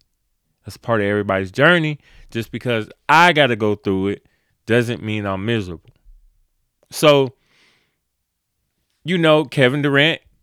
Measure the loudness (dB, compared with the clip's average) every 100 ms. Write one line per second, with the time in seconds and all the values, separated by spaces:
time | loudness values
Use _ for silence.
0 | _ _ _ _ _ _ -20 -14 -4 -2
1 | 0 -2 -2 -4 -4 0 2 2 -2 -8
2 | _ -20 -12 -10 -10 -10 -6 -6 -6 _
3 | 2 4 4 4 0 0 -2 -2 -4 -2
4 | -2 -6 _ _ _ _ -2 0 0 -6
5 | -6 -6 -6 -6 -4 -4 -6 -14 _ _
6 | _ -20 _ _ _ _ _ _ _ 0
7 | 2 4 0 _ _ _ _ _ _ _
8 | _ _ _ _ _ _ _ _ _ _
9 | -6 0 4 2 2 2 2 2 0 2
10 | 0 -2 _ _